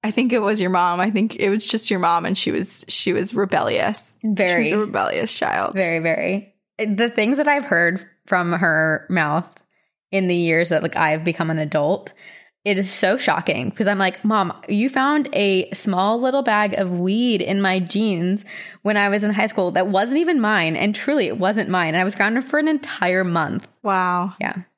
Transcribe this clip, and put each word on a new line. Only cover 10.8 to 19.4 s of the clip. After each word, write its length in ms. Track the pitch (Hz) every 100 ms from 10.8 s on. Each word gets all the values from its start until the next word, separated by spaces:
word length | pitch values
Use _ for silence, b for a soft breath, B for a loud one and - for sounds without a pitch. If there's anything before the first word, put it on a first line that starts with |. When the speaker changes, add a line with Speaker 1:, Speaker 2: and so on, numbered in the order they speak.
Speaker 2:
like, 120 | 165 -
I've 280 | 160 156
become 260 | 165 160 165
an 80 | 160
adult, 540 | 151 151 147 196 - - B B B _
it 140 | 202 190
is 100 | 190
so 240 | - 185 240
shocking 540 | 233 160 - - 127
because 160 | - 202
I'm 100 | 202
like, 260 | 185 180
"Mom, 280 | 214 214 180 - -
you 220 | 208 254
found 380 | 262 269 302 277
a 380 | - 202 190 -
small 480 | - - 180 196 233
little 220 | 262 269
bag 320 | 262 208 208
of 160 | - 185 175
weed 400 | 180 214 247 208
in 200 | - 196
my 180 | 196 190
jeans 640 | 175 202 220 175 175 202 - B B B
when 140 | 208 208
I 120 | 202
was 160 | 202
in 80 | 208
high 140 | 208